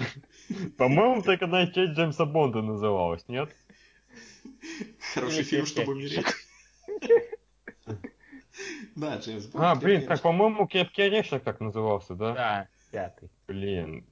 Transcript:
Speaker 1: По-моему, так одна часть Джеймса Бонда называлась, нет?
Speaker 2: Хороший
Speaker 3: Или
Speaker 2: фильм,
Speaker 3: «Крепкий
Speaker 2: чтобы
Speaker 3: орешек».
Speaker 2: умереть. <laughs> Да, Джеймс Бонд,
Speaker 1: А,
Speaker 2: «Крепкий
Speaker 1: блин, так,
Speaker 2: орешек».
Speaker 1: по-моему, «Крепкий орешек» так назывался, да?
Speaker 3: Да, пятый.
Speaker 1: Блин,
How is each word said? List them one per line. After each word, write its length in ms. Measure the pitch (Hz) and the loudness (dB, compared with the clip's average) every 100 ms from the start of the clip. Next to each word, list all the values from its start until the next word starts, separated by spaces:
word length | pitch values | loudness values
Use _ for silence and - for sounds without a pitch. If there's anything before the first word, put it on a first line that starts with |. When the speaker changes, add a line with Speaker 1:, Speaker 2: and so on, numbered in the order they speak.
| - - - _ - 190 185 - | -8 -10 -20 _ -10 -8 -6 0
Speaker 1:
По-моему, 440 | 127 147 233 254 | 4 6 6 4
так 200 | 190 185 | 2 2
одна 240 | 180 180 175 | 2 2 2
часть 260 | 185 185 | 2 0
Джеймса 320 | 151 165 147 | 2 0 2
Бонда 380 | 156 156 139 110 | 0 4 2 2
называлась, 640 | 110 107 107 98 87 85 - | -2 0 2 2 2 -2 -6
нет? 260 | 123 151 - _ _ _ _ _ - - - - - 320 320 202 - - | -8 -8 -10 _ _ _ _ _ -20 -20 -20 -20 -20 -16 -12 -14 -12 -10
Speaker 2:
Хороший 240 | 151 127 156 | -6 -4 -4
Speaker 3:
Или 60 | |
Speaker 2:
фильм, 200 | 143 147 143 | -2 -2 -2
Speaker 3:
«Крепкий 160 | - | -2
Speaker 2:
чтобы 100 | 123 135 | -4 -4
Speaker 3:
орешек». 280 | 143 160 - - - - _ _ - | -4 -4 -2 -4 -10 -20 _ _ -12
Speaker 2:
умереть. 420 | 415 - 466 - 466 _ _ - - - | -4 4 4 4 -14 _ _ -20 -18 -14
<laughs> 240 | 104 - _ _ 269 _ - 392 294 220 | -12 -14 _ _ -20 _ -16 -12 -12 -14
Да, 220 | - 151 107 | -10 -8 -8
Джеймс 280 | 113 110 104 | -8 -10 -8
Бонд, 180 | 151 | 0
Speaker 1:
А, 60 | 170 | 2
Speaker 2:
«Крепкий 140 | 147 160 | 4 4
Speaker 1:
блин, 140 | 190 | 2
так, 80 | 135 | 2
Speaker 2:
орешек». 120 | 156 | 0
Speaker 1:
по-моему, 440 | 175 170 214 214 196 | 2 4 4 2 0
«Крепкий 340 | 185 175 - | 0 0 2
орешек» 400 | 202 214 202 135 | 2 2 0 -2
так 180 | 120 104 | -4 -6
назывался, 540 | 110 107 110 101 - | -6 -2 0 0 -2
да? 180 | 92 110 | -6 -4
Speaker 3:
Да, 340 | 120 117 101 92 _ _ | -2 -2 -2 -6 _ _
пятый. 400 | 107 90 - 85 _ - | -10 -10 -12 -20 _ -12
Speaker 1:
Блин, 560 | 98 98 92 80 69 - | -6 -4 -4 -6 -10 -16